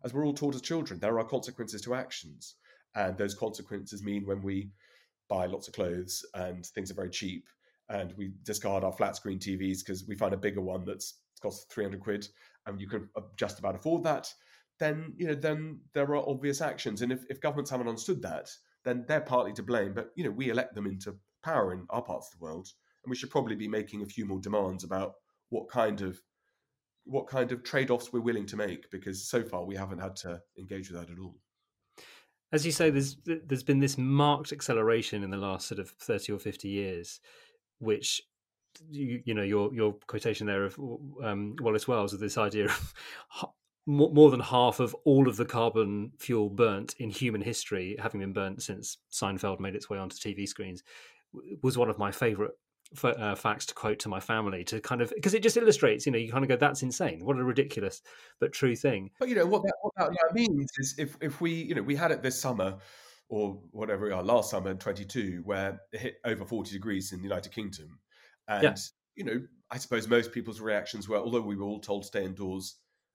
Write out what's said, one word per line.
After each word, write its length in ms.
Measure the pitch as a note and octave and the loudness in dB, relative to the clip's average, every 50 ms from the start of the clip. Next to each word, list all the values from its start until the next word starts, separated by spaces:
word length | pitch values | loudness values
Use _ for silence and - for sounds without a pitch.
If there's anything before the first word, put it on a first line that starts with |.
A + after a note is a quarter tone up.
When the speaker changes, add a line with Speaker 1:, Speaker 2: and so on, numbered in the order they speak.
| - | -12
Speaker 1:
as 80 | B2+ A#2+ | -6 -2
we're 140 | C#3 D3+ | 0 0
all 80 | D3 C#3+ | 2 0
taught 200 | - D3 C#3+ C3+ | 0 0 -2 -2
as 60 | B2+ | -2
children, 400 | - - - E3 - - G2 E2 | -4 -4 -4 -4 -4 -4 -6 -4
there 180 | G2+ G#2+ A2+ A2+ | -2 0 0 0
are 60 | A2+ | 0
consequences 560 | A2+ C#3+ B2+ - - A#2 - A#2 G#2+ A2 G2+ - | 0 -2 -4 -4 -6 -8 -10 -10 -8 -8 -10 -6
to 120 | A#2+ B2 | -4 -4
actions. 640 | B2+ - - - - F2 D#2 C#2+ A#1+ - - - _ _ _ - _ _ _ _ | -4 -4 -8 -10 -12 -14 -14 -18 -18 -18 -20 -20 _ _ _ -20 _ _ _ _
And 220 | G#2+ G2+ F#2 F#2 | -2 0 0 0
those 180 | F#2+ G#2 G2+ G2 | -2 -2 -2 -2
consequences 680 | - A#2+ A2 G#2 - F#2+ - G#2+ G2+ G2+ - G#2 G2 G2+ | -2 -4 -4 -4 -6 -10 -10 -10 -10 -10 -10 -12 -10 -6
mean 240 | G2+ G2+ G2+ G2 | -4 -4 -2 -2
when 160 | G2 G2 F#2+ G2 | -2 -4 -2 -2
we 280 | G2 G2 G2 G2+ G2+ - _ _ _ _ _ _ _ _ _ _ _ | -2 -2 -2 -4 -6 -10 _ _ _ _ _ _ _ _ _ _ _
buy 180 | G2+ F#2 F#2 | -2 0 0
lots 220 | F#2 F#2 - - - | 0 -2 -6 -8 -10
of 60 | - | -4
clothes 500 | - G2 F2 E2+ F2+ F2+ F#2 - - - - - | -2 -2 -2 -2 -4 -4 -6 -8 -8 -8 -10 -8
and 320 | G2 F2+ F2+ F2+ F2+ E2+ | -8 -6 -6 -6 -8 -12
things 240 | - - A2 G2 F#2 | -10 -8 -8 -8 -6
are 40 | F#2 | -6
very 160 | G2+ F#2+ F#2 | -8 -8 -6
cheap 360 | E2+ - G#2+ F#2 F#2 F2 - _ _ _ _ _ _ _ _ - | -6 -6 -6 -6 -6 -8 -12 _ _ _ _ _ _ _ _ -8
and 240 | G#2+ G2+ F2+ F2 F2+ | -6 -6 -6 -6 -8
we 160 | G2+ G2+ G2 G2 - - | -8 -10 -10 -10 -12 -10
discard 420 | - G#2+ - - G2+ G2 F#2+ F#2+ | -8 -8 -4 -2 0 0 2 0
our 80 | F#2+ F2 | 0 0
flat 240 | - G#2+ G2 F#2+ | 0 0 0 0
screen 220 | - - G#2 F#2+ F#2+ | -4 -6 -6 -6 -4
T 180 | - G2+ F#2+ | -4 -4 -4
Vs 260 | F#2 F#2+ F#2+ F#2 F2+ - | -2 -2 -2 -2 -4 -6
'cause 220 | - F#2+ F#2 F#2+ | -8 -8 -8 -8
we 80 | G#2+ G#2 | -10 -4
find 200 | F#2+ A2 F#2+ G2 | -2 0 0 0
a 20 | |
bigger 240 | F#2+ G2 G#2 F#2+ G2+ | 0 0 -2 -2 -2
one 240 | F#2 F#2 F#2 F2+ F2+ | -4 -4 -4 -4 -6
that's 360 | F#2+ G2 F#2 - - - - _ _ _ - | -6 -8 -8 -10 -12 -14 -16 _ _ _ -8
costs 260 | - G2+ F#2+ F#2+ - _ - | -8 -8 -8 -8 -14 _ -4
three 120 | A2+ G#2 | -4 -4
hundred 160 | G2 G2 F#2+ | -4 -4 -6
quid 280 | G2 A2 G2+ G#2 G2+ - - _ - - _ _ _ | -4 -4 -4 -4 -4 -8 -14 _ -20 -20 _ _ _
and 140 | G#2+ G2+ F#2+ | -12 -10 -10
you 60 | G2 | -8
can, 220 | G2 A#2 G#2+ - - _ | -6 -6 -6 -8 -8 _
uh, 60 | G#2+ G2 - - | -12 -12 -12 -6
just 220 | - A2+ G2 - - | -4 -4 -4 -4 -4
about 160 | - G2 F#2+ | -4 -4 -4
afford 300 | F#2+ - D#3+ E3 E3 C#3 | -2 0 0 0 2 2
that, 280 | D#3+ D3 - - - - - _ _ - - _ _ _ _ | 0 0 0 -2 -8 -14 -16 _ _ -20 -20 _ _ _ _
then, 360 | D#3+ D3+ D3+ D#3 D#3+ D#3 C3+ | -2 -2 -2 -2 -6 -10 -8
you 100 | - F3 | -4 -2
know, 80 | D#3+ D3+ | -2 -2
then 460 | C#3+ D3 D#3 D3+ D#3 D#3 D#3 D3 - - _ _ | 0 0 0 0 0 -4 -6 -10 -12 -16 _ _
there 100 | D3 C#3 | 0 2
are 240 | C#3 D3 D3 - - | 2 2 0 0 0
obvious 320 | C#3 B2+ C#3 C#3+ C#3 C#3 | -2 0 0 0 0 0
actions. 420 | D#3+ D3 - - - A#2 G#2 G2+ B2 | -2 -2 -4 -4 -4 -4 -2 -2 0
And 80 | B2 | 0
if, 140 | C3 B2+ - - | -2 -2 -4 -8
if 100 | C3 - | -10 -4
governments 300 | - D3+ C#3 C#3+ C#3 - | -2 -2 -2 -2 -2 -2
haven't 180 | C3+ B2+ A#2+ A#2 | -2 -2 -2 -2
understood 340 | A2+ A#2 - - F#3 C3+ A2+ | -4 -4 -2 -2 -2 -2 -2
that, 280 | F2+ D#2+ D2+ - - - - _ _ _ _ _ | -4 -6 -6 -8 -10 -14 -18 _ _ _ _ _
then 200 | B2+ B2 B2 A#2+ - | -2 -2 -2 0 0
they're 120 | D#3 D3+ | 0 0
partly 320 | - - B2+ B2 A2 F#2+ G#2 | 0 2 2 2 2 2 -2
to 80 | - G2+ | -6 -4
blame. 320 | G2 A#2+ A2+ G2 G2 F#2+ | 0 2 2 2 0 -2
But, 160 | A#2 A2 - - | -4 -6 -6 -6
you 100 | F3 F3 | -4 -4
know, 60 | A#2+ | -4
we 200 | G2 A#2 C3+ B2 | -2 -2 -2 0
elect 240 | A2 - B2+ - - | 2 0 0 -2 -4
them 120 | G#2+ G#2 | -6 -6
into 300 | G2+ G2 F#2+ - G#2 F#2+ G2 _ _ _ _ - | -4 -6 -6 -8 -10 -12 -12 _ _ _ _ -6
power 300 | D#3+ D#3+ C3 G#2 F#2 F#2 | 0 2 2 2 2 0
in 140 | F#2 F2+ - | -4 -8 -4
our 120 | G2 A#2+ - | -4 -4 -4
parts 260 | - D#2+ B1 - - | -4 -6 -8 -8 -12
of 100 | - E2+ | -16 -14
the 60 | E2 | -10
world, 240 | D#2+ D#2 F2+ F#2 - - _ _ _ _ _ - | -8 -8 -8 -10 -12 -18 _ _ _ _ _ -8
and 60 | B2+ | -6
we 60 | B2+ | -6
should 140 | B2 - - | -6 -6 -2
probably 260 | - D3+ B2+ A2+ G#2+ | -2 -2 0 0 -4
be 120 | G2 G#2 G#2 | -4 -4 -2
making 340 | G#2+ G#2+ G#2 G2+ - G#2 G2+ | -2 -2 -4 -4 -6 -8 -8
a 40 | |
few 200 | G2+ - - G#2+ | -8 -6 -6 -6
more 140 | G2 G2 F#2 | -4 -4 -6
demands 440 | F#2+ G2+ G#2 G#2 G2 F#2 F#2 F2+ F2+ | -4 0 0 0 0 0 -2 -6 -6
about 300 | E2+ F#2+ F#2+ F#2+ F2+ - - _ _ _ _ _ _ | -4 -2 -2 -2 -4 -6 -12 _ _ _ _ _ _
what 200 | A#2 A2 - - | -6 -6 -6 -2
kind 320 | - B2 A2+ G#2+ G#2 G2+ G2+ | 0 2 2 2 2 -2 -4
of, 180 | F#2 F2+ - _ _ _ _ _ _ _ _ _ _ _ _ _ _ _ _ _ | -6 -6 -10 _ _ _ _ _ _ _ _ _ _ _ _ _ _ _ _ _
what 220 | - C3 C#3 - | -4 -4 -4 -4
kind 240 | - C3+ C3 B2+ B2 | -2 0 0 0 0
of 120 | B2+ A#2+ - | -2 -6 -6
trade-offs 500 | - - C#3 C3 B2+ B2 A#2+ - - - | -2 0 0 4 4 2 0 0 -2 -4
we're 80 | A#2+ | 0
willing 260 | A#2 A#2+ A#2 G#2+ G2+ | 0 2 0 0 -2
to 100 | G2 - | -4 -4
make, 340 | G#2 G#2+ G2 F2 - - - | -4 -4 -4 -4 -8 -12 -14
because 380 | - F#2 - G2 F#2+ F#2+ - - | -14 -10 -8 -8 -8 -8 -8 -2
so 140 | - A#2+ A2 | -2 -2 -2
far 220 | F#2 - F2+ F2 | -2 -4 -6 -6
we 100 | F#2+ G2 | -6 -6
haven't 240 | F#2+ G2 F#2+ F#2+ E2 | -6 -6 -6 -6 -8
had 180 | F#2+ G2 F#2+ | -8 -8 -10
to 240 | - - F2+ F2 F2 - _ _ - | -10 -10 -10 -10 -10 -12 _ _ -18
engage 320 | F#2+ F#2+ G2 F#2+ F#2+ G2 | -12 -10 -10 -10 -10 -10
with 100 | F2 E2+ | -10 -12
that 100 | E2+ D#2+ | -12 -12
at 80 | E2+ F2+ | -14 -14
all. 180 | F#2+ F2 - - _ _ _ _ _ _ _ _ _ _ _ - - - - - _ _ _ _ _ _ - | -14 -16 -16 -18 _ _ _ _ _ _ _ _ _ _ _ -20 -20 -20 -20 -20 _ _ _ _ _ _ 0
Speaker 2:
As 120 | D#3 D3 | 0 0
you 80 | E3+ D3+ | 0 2
say, 180 | - E3+ D#3+ | 4 4 6
there's, 260 | C#3+ C#3 C3+ C#3 - - - | 6 4 2 0 -2 -8 -4
there's 380 | E3+ E3 D#3+ - - C3+ B2+ - | -4 -4 -4 -2 -2 -2 -2 2
been 180 | - C#3+ C3+ | 4 6 6
this 180 | C#3 C3+ C3+ C3 | 6 4 2 0
marked 540 | B2+ C3 C#3 C#3+ D3 D3 D3 C#3+ C#3+ - D3+ | 2 4 6 6 6 6 6 4 0 -4 -6
acceleration 720 | C#3+ - - B2 A2+ A2 A2+ A#2 A#2 A2+ - - G#2 G2+ | -6 -2 0 2 4 6 6 4 4 2 0 -4 -4 -4
in 60 | F#2+ | -4
the 60 | G2 | -4
last 300 | G2 G2 G2 F#2+ F#2 - | -2 -2 -2 -2 -4 -4
sort 120 | - G#2 G2 | -6 -6 -6
of 120 | F#2 - | -8 -8
thirty 420 | - _ - - A2+ G2 - - G#2 | -12 _ -4 -2 -2 -2 0 -4 -6
or 60 | G2 | -4
fifty 300 | - G#2 G2 - - G2 | -4 -6 -8 -6 -6 -4
years, 520 | G2+ G2+ G2+ F#2+ F#2 F2 E2+ - - - _ - - - - - _ _ _ _ _ _ | -2 -2 -2 -2 -4 -6 -8 -10 -14 -16 _ -20 -20 -20 -20 -20 _ _ _ _ _ _
which, 440 | A#2 A2 G#2+ A2 A#2+ - - - - _ _ _ _ _ _ _ _ _ _ - D#3+ D#3+ | 0 0 0 2 2 -2 -2 -2 -4 _ _ _ _ _ _ _ _ _ _ -20 -18 -12
you, 320 | D3 C#3+ C#3 B2 A#2+ A#2+ - | -6 -4 -4 -2 -2 -4 -2
you 100 | A#2+ A2 | 0 0
know, 80 | G#2 G2+ | 0 2
your, 320 | G2 G#2 G#2 G2+ G#2 C3 | 4 4 4 4 2 2
your 200 | A2+ A2 G#2 G#2 - - | 2 2 2 2 0 -8
quotation 400 | - - G#2+ - A#2 G#2 - A2 | -8 -8 -2 0 0 0 0 0
there 180 | G#2 G2+ G2 G2 | 0 2 2 0
of, 140 | F#2+ - - C#3 B2+ A#2 - C#3+ C3+ D3 - C3 | 0 -2 -6 -8 -8 -8 -10 -12 -14 -12 -6 -4
um, 340 | A2 G2+ G2+ G#2 G#2 B2+ - | -4 -2 -2 -4 -6 -6 -2
Wallace 280 | - A#2 G#2+ G#2+ - - | 0 2 2 2 2 2
Wells, 240 | B2 A2+ G2+ F#2+ G2+ | 2 2 2 0 -2
of 80 | F#2+ | -4
this 180 | G#2+ G2 - A#2 | -4 -2 0 2
idea 280 | G#2+ G2+ G2+ G#2+ G2+ | 2 2 2 2 2
of 280 | G2+ - - - - - - - - - | 2 2 0 -2 -6 -10 -14 -16 -16 -16
<laughs> 280 | - - - - - - | -16 -16 -16 -10 -10 -10
h-, 60 | - - _ _ _ _ _ _ | -10 -10 _ _ _ _ _ _
mo-, 260 | D3+ C#3+ C#3+ C#3+ - D#3 | 2 6 8 8 8 12
more 180 | D3 D3+ D3 | 12 12 12
than 100 | C3 A#2+ | 12 10
half 400 | A2+ - B2+ B2+ B2 A#2+ - - | 4 4 6 6 6 6 6 4
of 140 | B2+ A2+ - - - | 0 0 -2 2 6
all 240 | D#3 C#3 C3+ C3+ B2+ | 8 10 10 10 8
of 80 | G#2+ | 6
the 100 | G2 A#2 | 2 0
carbon 640 | G#2 - A#2+ A2+ A#2 G#2+ A2+ A2 G2+ G#2 G#2 G#2 A#2+ - - | 0 2 2 2 4 4 4 2 2 2 -2 -4 -6 -10 -12
fuel 320 | - - A#2+ A2 G#2 G2+ | -4 0 2 2 2 2
burnt 440 | G2 G2+ A#2+ A2 G2+ G2 A2+ A#2+ - - | 4 4 4 4 4 2 -4 -8 -8 -8
in 120 | A#2+ A2 | -8 -8
human 300 | G2 - C3 A#2+ G#2+ G2+ | -4 -2 0 0 0 0
history 560 | F#2 A#2+ A2+ - - - G#2 F#2+ F2+ F#2 G#2 G#2 | -2 -2 -4 -4 -4 -2 -2 -2 -2 -4 -6 -4
having 220 | - A2+ - G2+ | -4 -4 -4 -4
been 120 | G2 G2 G2 | -4 -2 -2
burnt 300 | G2+ G2 F#2+ G2 - - | -2 -2 -2 -4 -6 -8
since 360 | - G2 G2 - - - - _ _ | -8 -8 -8 -8 -10 -12 -12 _ _
Seinfeld 480 | - - A#2+ G2 G2 F#2 - G2+ F#2+ - | -6 -4 -2 -2 -2 -2 -2 -2 -2 -2
made 160 | F#2+ G2 F#2 | -4 -6 -6
its 140 | E2 - - | -6 -6 -6
way 100 | G#2 G2 | -6 -6
onto 180 | F#2+ F2+ - | -6 -8 -8
T 180 | - - G#2+ G2 | -8 -8 -8 -6
V 120 | G2 G2+ | -6 -6
screens, 360 | F#2+ - - F#2+ F#2+ F2+ F2+ - - - - - - - _ _ _ - | -6 -6 -8 -10 -10 -10 -12 -14 -20 -20 -20 -20 -20 -20 _ _ _ -18
w-, 240 | B2+ B2 - G3+ C#3+ C3+ | -18 -14 -14 -10 -2 0
was 160 | C3 C3 B2 | 0 4 4
one 100 | A#2+ A2 | 4 2
of 100 | G2+ G#2 | 4 0
my 140 | G#2 G2+ G2 | 0 -2 0
favourite 400 | - C3 A#2 G#2+ F#2+ G#2+ - - - _ _ _ _ _ - - | 2 2 2 2 2 0 -2 -2 -8 _ _ _ _ _ -20 -8
f-, 120 | - - | 0 0
uh, 300 | A#2+ A#2+ B2 A2 G#2 G2 | 0 2 2 0 -2 -2
facts 320 | - - A2+ G#2+ B2 - | 0 0 0 0 0 -4
to 80 | - - | -8 -8
quote 240 | - - G#2+ G#2+ - | -4 -2 -2 -2 -2
to 80 | - A2 | -2 -4
my 120 | G2 F#2+ | -4 -6
family, 420 | - - A2+ A2 G#2+ G2+ F#2+ F2+ F2 | -2 -2 0 0 0 0 -2 -4 -6
to 160 | - - - | -6 -6 -6
kind 200 | - - B2+ A#2+ | -4 -2 0 0
of, 120 | A#2+ A2+ - - - | 0 0 0 0 2
'cause 120 | G3 F#3+ | 2 2
it 80 | A3 G3 | 6 6
just 140 | A3+ A3+ | 6 6
illustrates, 500 | A#3 A#3 A3 - - - B2 G#2+ - - | 8 8 8 8 8 8 6 6 6 2
you 60 | D3 B2 | 2 2
know, 60 | A2+ | 2
you 120 | A#2 A2+ | 0 0
kind 140 | A#2+ C3+ C3+ | 0 0 4
of 40 | C3+ | 4
go, 80 | B2+ | 6
"That's 260 | A#2+ D3 C#3+ C#3 - C#3 | 6 6 4 4 2 -2
insane. 420 | B2+ B2 - F#3 B2+ D#3+ D#3+ F2 | -4 -2 0 -2 -2 -2 -2 0
What 140 | A#2 C#3 B2+ | 0 2 2
a 60 | B2+ | 2
ridiculous 580 | B2+ A#2+ C3 C3+ C#3 - - G2+ F#2+ - - - - - - - - - _ | 2 4 4 2 2 0 -2 -4 -4 -4 -6 -14 -20 -20 -20 -20 -20 -4 _
but 140 | - C#3+ - | -2 -2 0
true 240 | - C#3+ B2+ A#2+ | 2 2 2 2
thing." 340 | A#2 - C#3 A#2+ G2 F#2+ G2 - _ | 4 2 2 2 2 -2 -6 -6 _
Speaker 1:
But, 100 | C4 B3+ | -2 0
you 40 | B3 | 4
know, 120 | G3+ E3+ | 4 6
what 160 | F3 G3+ G3+ - | 6 6 4 4
that, 140 | G3 - - | 2 -2 -2
what 140 | - G3+ - | -4 -6 0
that 140 | F#3+ F3 D3+ | 0 0 0
now 240 | E3+ F3 E3 D#3+ E3+ | 4 4 2 4 4
means 360 | A3+ A#3+ G#3+ E3 C#3+ C#3 C3+ - - | 4 4 4 4 2 0 -2 -2 -4
is 160 | C3+ C3+ - - | -4 -4 -2 -4
if, 180 | D3+ C#3+ - - | -4 -4 -4 -4
if 200 | D#3 D3 C#3 - | -4 -4 -2 0
we, 120 | E3+ E3+ E3 | 0 0 0
you 220 | E3 D#3+ - E3 | 0 -2 -2 -2
know, 80 | C3 - | -2 0
we 140 | B2 C#3+ | 0 0
had 140 | C#3+ E3+ D#3+ | 2 2 2
it 120 | D3 - C3 | 2 2 2
this 180 | C3 B2+ - | -2 -2 0
summer 380 | - C3 B2 G2+ F#2 F#2+ G2 G2 - - - - - - - - _ _ | -2 -2 0 0 0 -2 -2 -4 -12 -18 -20 -20 -20 -20 -20 -20 _ _
or 320 | A2+ G#2+ G#2 G2 G2 G2 - - | -2 -2 0 -2 -2 -6 -12 -14
whatever 360 | - G#2+ A2 G#2+ G#2 F#2+ G#2 | -8 -6 -2 -2 -2 0 0
we 60 | G#2 G2 | 0 0
are, 100 | F#2 F2+ | 0 4
last 260 | G2+ A#2+ A#2 G#2 - | 6 6 6 6 4
summer 200 | - G2 F#2 F#2+ | 0 -2 -2 -2
in 80 | F#2+ F#2+ | -4 -2
twenty-two, 640 | - G#2 F#2+ F#2+ G2+ G2 - B2+ G#2 F#2+ F#2 F2 E2+ | -4 -4 -4 -4 -6 -6 -4 -4 -2 -2 -4 -6 -4
where 360 | G2+ G2 F#2+ G2 G2 F#2+ G2 - _ - | -4 -2 -2 0 -2 -4 -6 -10 _ -10
it 80 | G#2+ | -8
hit 160 | A#2+ B2+ - - - | -8 -8 -8 -6 -4
over 200 | A#2+ A2 G2 A2 | -4 -2 -2 -4
forty 280 | - A#2+ G#2+ F#2 - G2 | -4 -4 -4 -4 -6 -8
degrees 400 | F#2+ F#2+ A2 G2+ F#2+ F#2+ - F#2+ | -6 -4 -2 -2 -2 -2 -4 -8
in 60 | F2+ | -8
the 80 | F#2 G2 | -4 -4
United 240 | G2 F2+ - - - | -4 -4 -4 -6 -8
Kingdom. 480 | A2+ G#2+ F#2+ G2+ D#2+ D#2 D#2 D#2 - _ _ _ - - - _ _ _ - | -8 -8 -8 -10 -12 -14 -18 -20 -20 _ _ _ -20 -20 -20 _ _ _ -2
And, 160 | G#2+ G2+ - | 2 4 4
Speaker 2:
Yeah. 100 | - G#2 G2 - - - _ _ _ _ | 4 4 2 -6 -12 -14 _ _ _ _
Speaker 1:
you 100 | - G3 | -8 -4
know, 220 | A#2+ A2 B2+ C3+ - - _ _ _ | -2 -2 -2 -4 -6 -14 _ _ _
I 80 | A#2+ B2+ | -10 -10
suppose 300 | - - B2 A#2 G2+ G#2+ | -4 -2 -2 -2 4 6
most 240 | A#2+ A#2+ A2+ A#2 - | 6 6 6 4 -2
people's 280 | A#2+ - A2+ G#2+ G#2+ | -6 -6 -6 -8 -6
reactions 480 | G#2+ A2 G#2 G#2 - - - G#2+ F#2+ G#2 | -2 0 0 0 0 -2 -6 -8 -4 0
were, 100 | G#2+ G2+ | 0 2
although 220 | - A#2 A#2+ A#2+ | 2 2 0 0
we 140 | A2+ G2+ G2+ | 0 0 -2
were 120 | G2 G2+ | -2 -2
all 120 | G2+ G#2 G#2 | -4 -4 -6
told 240 | - - G2+ G2+ G2 | -4 -2 -2 -2 -4
to 60 | - | -4
stay 160 | - G#2+ F#2+ | -4 -4 -4
indoors, 560 | F#2+ F#2+ F#2+ G2+ F#2 F#2 F#2+ F#2+ - - - _ _ _ _ _ _ _ | -4 -4 -6 -6 -6 -4 -6 -6 -8 -12 -14 _ _ _ _ _ _ _